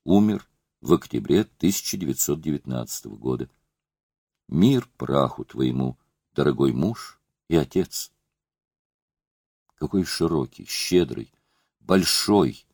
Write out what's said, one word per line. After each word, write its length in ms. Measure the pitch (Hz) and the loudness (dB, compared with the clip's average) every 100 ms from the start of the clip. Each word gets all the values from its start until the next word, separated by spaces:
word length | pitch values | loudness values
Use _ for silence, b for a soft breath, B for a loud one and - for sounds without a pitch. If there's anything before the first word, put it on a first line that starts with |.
умер 420 | - 98 107 104 - _ _ _ | 2 4 4 0 -8 _ _ _
в 120 | - | 0
октябре 520 | 78 - 62 53 82 | 0 0 -6 0 0
тысяча 520 | - _ 87 98 - 98 | 0 _ 0 0 -4 -8
девятьсот 440 | 80 65 - 76 | -6 -4 -2 -4
девятнадцатого 760 | 78 71 - 64 58 - 58 53 | -4 -6 -4 -8 -8 -12 -14 -10
года. 340 | 58 64 64 _ _ _ _ _ _ _ _ _ - | -6 -6 -6 _ _ _ _ _ _ _ _ _ -6
Мир 400 | 73 107 131 - - | 2 4 4 -2 -10
праху 480 | 64 69 65 - | -2 0 0 -2
твоему, 540 | - - 64 62 64 64 _ _ _ | -12 -2 -2 0 -4 -6 _ _ _
дорогой 380 | - 69 65 69 | -2 0 2 0
муж 480 | 62 87 120 - - _ _ - | 2 -2 -4 -12 -20 _ _ -2
и 80 | 82 | 0
отец». 560 | 69 92 90 - - _ _ _ _ _ _ _ _ _ _ _ _ _ _ _ _ | 0 -2 -2 -6 -12 _ _ _ _ _ _ _ _ _ _ _ _ _ _ _ _
Какой 300 | - 76 98 | -10 -4 -2
широкий, 600 | 87 - 82 80 64 - | -2 -2 -2 0 -4 -8
щедрый, 680 | - - - - 90 - 55 _ _ _ _ _ | -12 -8 0 2 2 -4 -14 _ _ _ _ _
большой, 880 | - 95 87 - - 104 73 - _ | 0 2 2 -2 2 4 2 -2 _